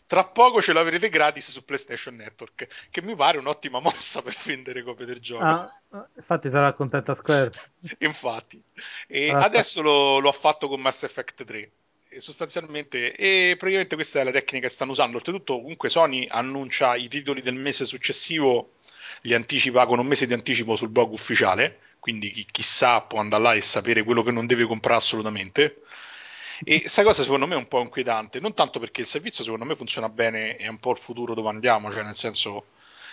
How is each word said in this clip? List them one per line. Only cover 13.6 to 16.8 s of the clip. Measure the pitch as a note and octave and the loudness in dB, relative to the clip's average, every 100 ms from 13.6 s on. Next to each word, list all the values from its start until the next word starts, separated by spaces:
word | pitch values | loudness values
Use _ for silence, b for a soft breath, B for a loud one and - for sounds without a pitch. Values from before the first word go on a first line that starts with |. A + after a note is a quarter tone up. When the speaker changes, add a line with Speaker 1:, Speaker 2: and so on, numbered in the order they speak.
| F#3 F#3+ F3+ | 0 0 -2
Speaker 1:
questa | D#3+ D#3 D3 | -4 -2 0
è | |
la | C3 | 2
tecnica | C3+ - C3 B2 | 0 -2 -4 -6
che | |
stanno | - C3 | -4 -6
usando. | C3+ B2 A#2+ | 0 0 0
Oltretutto, | - F#3 - B2+ | -6 -8 -4 -6
comunque, | B2+ E3 - | -6 -6 -2
Sony | F3+ D#3+ C3 B2 | 4 4 2 -4
annuncia | A#2 B2+ C#3 B2+ - | -4 -4 -6 -6 0